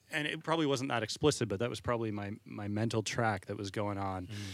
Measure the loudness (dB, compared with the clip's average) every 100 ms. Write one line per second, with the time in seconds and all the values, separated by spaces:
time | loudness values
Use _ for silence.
0 | -6 -4 -2 -2 0 2 4 2 2 0
1 | 0 4 4 6 2 0 0 -2 0 0
2 | 0 -2 -4 -8 -10 -6 -2 0 2 2
3 | 0 2 2 0 -2 -6 -4 -2 -2 0
4 | -2 -4 -6 -8 -8